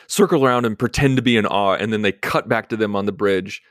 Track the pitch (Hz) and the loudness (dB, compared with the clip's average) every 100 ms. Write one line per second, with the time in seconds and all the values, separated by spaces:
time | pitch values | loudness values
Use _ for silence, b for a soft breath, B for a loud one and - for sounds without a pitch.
0 | B - 202 160 135 123 120 104 120 - | B 0 2 4 2 2 0 -2 -4 0
1 | 139 131 123 117 101 101 98 92 110 110 | 2 2 2 2 2 0 2 0 0 -2
2 | 101 95 - 160 107 117 - 110 107 101 | -2 -2 -4 -4 -2 -4 -4 -4 -2 -2
3 | 101 98 101 95 95 - _ | -4 -2 0 0 -2 -12 _